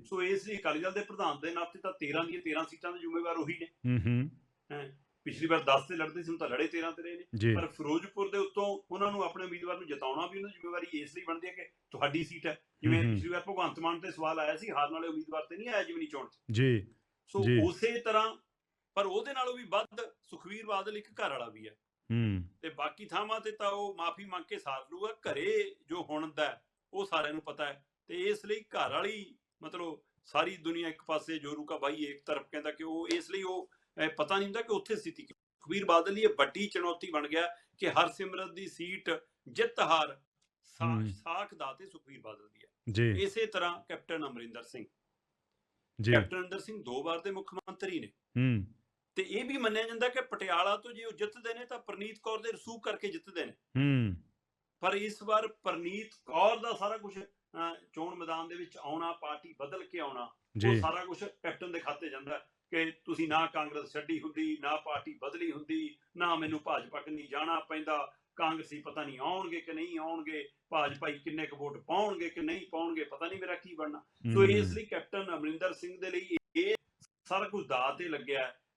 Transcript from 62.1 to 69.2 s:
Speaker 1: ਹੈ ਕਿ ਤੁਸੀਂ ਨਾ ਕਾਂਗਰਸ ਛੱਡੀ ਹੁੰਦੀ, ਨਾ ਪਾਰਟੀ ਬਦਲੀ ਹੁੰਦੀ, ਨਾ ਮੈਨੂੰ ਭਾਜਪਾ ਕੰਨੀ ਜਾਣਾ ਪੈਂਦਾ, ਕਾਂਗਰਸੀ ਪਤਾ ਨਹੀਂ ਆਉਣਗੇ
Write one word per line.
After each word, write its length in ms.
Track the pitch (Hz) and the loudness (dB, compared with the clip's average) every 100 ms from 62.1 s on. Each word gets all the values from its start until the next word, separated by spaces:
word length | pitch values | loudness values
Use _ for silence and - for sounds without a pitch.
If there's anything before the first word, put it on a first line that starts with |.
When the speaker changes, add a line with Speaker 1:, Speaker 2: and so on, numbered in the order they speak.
| 135 139 | -10 -8
Speaker 1:
ਹੈ 60 | 147 - _ _ | -8 -10 _ _
ਕਿ 220 | 165 160 | 0 0
ਤੁਸੀਂ 360 | - - 156 160 | -2 -4 -2 2
ਨਾ 180 | 156 160 | 4 4
ਕਾਂਗਰਸ 480 | 160 151 147 151 | 2 -2 -4 -6
ਛੱਡੀ 260 | 156 147 160 | -6 -2 -2
ਹੁੰਦੀ, 380 | 156 151 156 151 | -2 -2 -2 0
ਨਾ 140 | 143 151 | 0 0
ਪਾਰਟੀ 440 | 156 143 156 147 | 0 -4 -6 -8
ਬਦਲੀ 300 | 139 170 170 | -6 -4 -4
ਹੁੰਦੀ, 440 | 143 151 160 151 - _ 170 | -4 -4 -2 -4 -8 _ -2
ਨਾ 180 | 175 160 | 2 2
ਮੈਨੂੰ 240 | 156 151 | 2 -2
ਭਾਜਪਾ 420 | 165 143 - 143 | 0 -2 -2 -8
ਕੰਨੀ 260 | 151 151 143 | -6 -8 -4
ਜਾਣਾ 320 | 143 160 165 | -2 0 0
ਪੈਂਦਾ, 540 | 156 156 156 147 143 - _ - | 0 -4 0 0 -2 -8 _ 0
ਕਾਂਗਰਸੀ 460 | 160 160 151 147 | 2 2 -4 -10
ਪਤਾ 220 | 156 156 | -8 -6
ਨਹੀਂ 160 | 139 | -6
ਆਉਣਗੇ 420 | 127 | -2